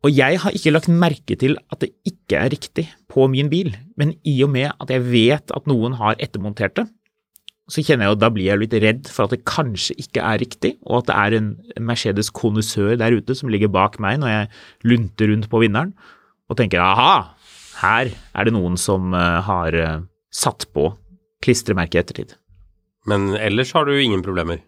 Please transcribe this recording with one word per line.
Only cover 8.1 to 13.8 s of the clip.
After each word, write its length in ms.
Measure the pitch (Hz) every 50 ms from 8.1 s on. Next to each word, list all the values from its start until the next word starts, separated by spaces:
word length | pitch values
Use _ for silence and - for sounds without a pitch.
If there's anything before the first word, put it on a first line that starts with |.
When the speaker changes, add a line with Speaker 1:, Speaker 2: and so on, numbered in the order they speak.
Speaker 1:
jo, 80 | 107 104
da 100 | 110 117
blir 200 | 113 104 92 95
jeg 100 | 101 101
litt 160 | 107 110 117 110 107
redd 240 | 110 113 131 139
for 160 | - - - 110
at 140 | 98 127
det 80 | 120 _
kanskje 500 | - - 170 151 123 101 90 - - -
ikke 300 | - 131 - - 117 -
er 160 | 113 107 107 120
riktig, 300 | 123 - _ - - - _ -
og 140 | - 117
at 80 | 123 123
det 80 | - -
er 220 | 104 101 104 110
en 120 | 110 107 104 107 107 214 233 - -
Mercedes-konnissør 1160 | 117 117 120 - - 110 98 101 107 - _ - - 113 104 110 107 - - 107 98 104 120 120
der 160 | 110 117 120
ute 220 | 107 - - 131 131
som 80 | 147
ligger 240 | 127 107 98 107 101
bak 300 | 95 92